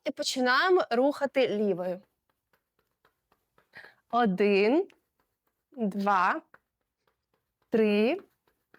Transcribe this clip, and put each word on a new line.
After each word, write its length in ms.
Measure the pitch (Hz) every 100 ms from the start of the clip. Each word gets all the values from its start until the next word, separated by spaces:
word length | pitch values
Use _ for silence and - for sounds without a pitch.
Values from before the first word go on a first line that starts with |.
і 60 | 311
починаємо 760 | - 294 262 247 262 359 370 -
рухати 580 | 240 277 - 277 269 240
лівою. 520 | 208 208 175 180 180 - _ _ _ _ _ _ _ _ _ _ _ _ _ _ _ _ - - _ _
Один, 760 | 233 233 180 208 196 208 302 403 _ _ _ _ _ _ _ _
два, 680 | 269 214 202 202 196 185 302 - _ _ _ _ _ _ _ _ _ _ _ _
три, 500 | 226 214 208 226 359 - _ _ _ _